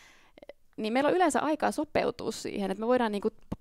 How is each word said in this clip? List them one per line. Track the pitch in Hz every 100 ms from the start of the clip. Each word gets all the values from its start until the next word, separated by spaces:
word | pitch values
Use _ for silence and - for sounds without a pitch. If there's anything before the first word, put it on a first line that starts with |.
| - - _ - - - _ -
Niin | 214
meillä | 247 294
on | 359
yleensä | 339 254
aikaa | 294 311 208
sopeutua | 240 311 - - - -
siihen, | - - - 190
että | 190
me | 220
voidaan | 247 226
niinku | 208 214 - - -